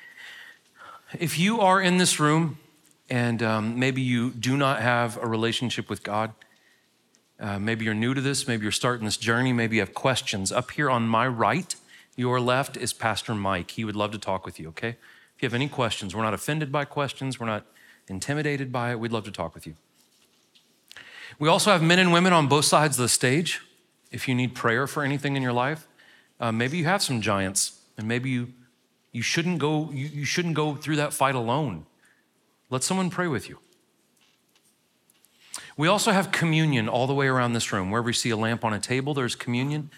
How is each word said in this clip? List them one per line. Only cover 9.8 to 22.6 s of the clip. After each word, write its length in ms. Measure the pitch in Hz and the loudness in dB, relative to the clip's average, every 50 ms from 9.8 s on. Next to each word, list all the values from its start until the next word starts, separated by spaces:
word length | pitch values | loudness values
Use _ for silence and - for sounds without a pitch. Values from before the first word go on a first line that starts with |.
have 120 | 98 - - | 0 -2 -4
questions. 580 | - - 135 127 - - - - 101 95 95 | -2 0 0 0 0 -2 -4 -4 -2 -2 -2
Up 200 | 98 120 127 - | -2 -2 -4 -4
here 180 | - - 151 135 | -4 -2 0 2
on 180 | 131 117 117 | 2 2 2
my 200 | 113 113 113 120 | 2 2 2 2
right, 480 | 131 123 113 110 101 120 180 - - - - _ _ - - - _ - | 2 0 2 2 2 2 0 -2 -6 -10 -12 _ _ -20 -20 -20 _ -6
your 260 | - 123 123 123 127 | -4 -2 0 0 2
left, 340 | 123 123 123 131 143 - - | 2 2 2 0 0 -2 -6
is 180 | 113 123 113 - | -8 -6 -6 -6
Pastor 400 | - - 113 107 - - - 117 | -2 -2 -2 -2 -2 -4 -4 -4
Mike. 380 | 104 98 98 95 90 87 - | -2 0 0 -2 -2 -4 -6
He 140 | - - 113 | -8 -8 -6
would 100 | 107 98 | -4 -2
love 160 | 104 104 104 | -2 -4 -4
to 60 | 110 | -4
talk 280 | 104 - - 95 92 - | -6 -6 -4 -4 -4 -6
with 140 | - 90 - | -10 -14 -12
you, 80 | 80 80 | -14 -12
okay? 200 | 80 - - 117 120 - - - - - _ _ _ | -10 -8 -8 -8 -8 -10 -18 -20 -20 -20 _ _ _
If 80 | - 156 | -4 -4
you 20 | |
have 60 | 120 113 | -2 0
any 160 | 120 143 147 | 0 -2 -2
questions, 440 | - - 127 107 - - 110 95 87 | -2 -2 -2 -2 -2 -4 -8 -6 -4
we're 80 | 107 | -2
not 120 | 110 110 104 | -2 -2 -2
offended 360 | 92 - - 151 156 156 131 | -2 -2 -4 -2 -2 -2 -2
by 140 | 139 147 143 | -2 -4 -4
questions. 560 | - - 147 143 131 - - 135 135 123 - | -4 -4 -4 -4 -4 -6 -6 -6 -8 -6 -6
We're 60 | 120 | -4
not 200 | 113 107 104 - _ _ - - - - _ _ - | -4 -4 -4 -6 _ _ -20 -20 -20 -20 _ _ -12
intimidated 640 | 95 95 - - 143 151 151 151 143 135 139 127 123 | -10 -8 -4 -4 -4 -2 -2 -2 -2 -4 -4 -4 -4
by 180 | 127 120 120 | -4 -2 -2
it. 80 | 123 110 | -4 -4
We'd 140 | 113 117 117 | -4 -4 -4
love 100 | 110 101 | -4 -6
to 80 | 104 | -6
talk 240 | 92 - 85 82 - | -8 -8 -8 -8 -8
with 100 | 82 - | -12 -16
you. 100 | 82 78 _ _ _ _ _ _ _ _ _ _ _ _ _ _ _ _ _ _ _ _ _ _ - - - - - - - - - - - | -16 -18 _ _ _ _ _ _ _ _ _ _ _ _ _ _ _ _ _ _ _ _ _ _ -20 -20 -20 -20 -20 -20 -20 -20 -14 -6 0
We 80 | 147 | 4
also 240 | 156 180 190 - 214 | 4 4 4 6 4
have 100 | 196 170 | 4 6
men 160 | 160 165 175 | 6 6 6
and 140 | 185 185 180 | 6 6 6
women 220 | 170 170 180 190 180 | 6 6 6 6 6
on 140 | 165 147 | 6 6
both 180 | 127 143 151 | 6 4 4